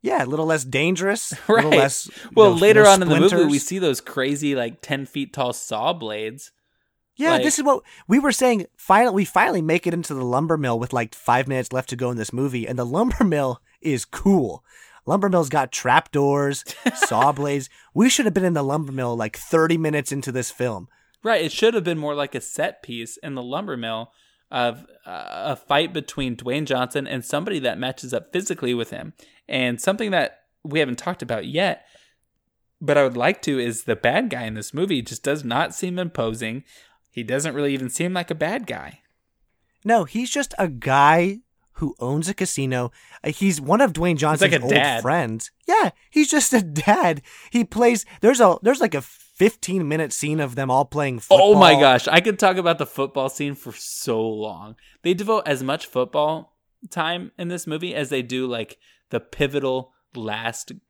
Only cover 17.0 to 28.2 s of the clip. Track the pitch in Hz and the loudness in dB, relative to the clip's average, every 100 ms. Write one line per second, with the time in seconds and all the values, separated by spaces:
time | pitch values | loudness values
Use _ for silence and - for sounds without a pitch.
17 | - 113 135 139 143 143 127 _ _ - | 0 2 2 2 -4 -4 -6 _ _ 2
18 | 247 - 220 185 185 160 139 151 139 131 | 2 4 0 0 0 0 0 -2 -4 -4
19 | 123 117 110 - - 165 160 170 160 147 | -4 -4 -6 -8 0 2 2 2 0 -2
20 | 139 139 131 127 120 - 123 101 85 _ | -4 -8 -6 -6 -8 -6 -6 -6 -14 _
21 | _ _ 214 214 160 - 220 226 175 165 | _ _ -2 0 -2 2 2 2 -2 -4
22 | 147 147 143 131 - - 151 - - 117 | -4 -4 -4 -6 -10 -6 -6 -6 -14 -12
23 | 113 - 156 131 123 143 202 127 113 113 | -12 -14 -12 -12 -8 -10 -8 -8 -8 -8
24 | 117 _ _ _ _ 135 120 113 - _ | -12 _ _ _ _ -4 -4 -4 -18 _
25 | - 87 50 82 117 131 _ 143 165 170 | -16 -14 -12 -10 -8 -8 _ 0 0 -6
26 | - - 131 117 120 139 151 127 127 147 | -10 -8 -6 -6 -6 -6 -2 -4 -2 -4
27 | 139 131 - 147 196 180 127 90 127 - | -6 -10 -6 -6 -4 -4 -4 -4 -8 -8
28 | 127 120 | -8 -8